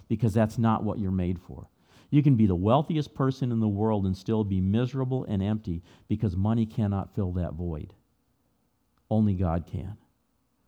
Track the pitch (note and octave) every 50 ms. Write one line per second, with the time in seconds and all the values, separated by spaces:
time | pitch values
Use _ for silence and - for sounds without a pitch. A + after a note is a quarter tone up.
0 | - - A#2+ A2 A#2+ A2 F#2+ A#2 A2 G#2+ - A#2+ A2+ A2+ A2 - G#2+ G#2 - -
1 | G2+ F#2 F#2+ F#2+ F2+ F2+ F#2 E2+ - - B1+ - - - _ _ _ _ _ -
2 | - _ C3+ D3 C3+ D3+ C3 A2 A2 G2 F2+ F2 F#2 G#2+ A#2+ D3 D#3 - E3+ D3+
3 | C#3+ - - - C#3 C3 C3 - C#3 B2 A#2 A2+ A2 G#2+ G2+ G2 A2 A2 A2 G2+
4 | G2 F#2+ F#2 - - - A2 A2 G#2+ G2 G2 F#2 F#2 F#2+ G2+ A#2 B2+ B2 C3+ C3+
5 | C3 B2+ C3 B2+ - - G#2 F#2+ F#2+ G#2 A2 G#2+ - - E2+ E2+ - - - -
6 | _ - G#2 A2 A#2 G2+ E2+ F#2 G2 A2 A2+ A#2+ A2+ A2 - - G#2+ G2+ G2+ G2
7 | - - - A2 G2+ F2+ F2+ F#2 F2 - - E2 F2 E2+ D#2+ D#2 - F2+ - _
8 | _ _ _ _ _ _ _ _ _ _ _ _ _ _ _ _ _ _ _ _
9 | _ - G#2+ A2 G#2+ G#2 F#2+ F2+ F#2+ E2 E2 F2 - - - F2 - - G#2+ -
10 | _ _ _ _ _ _ _ _ _ _ _ _ _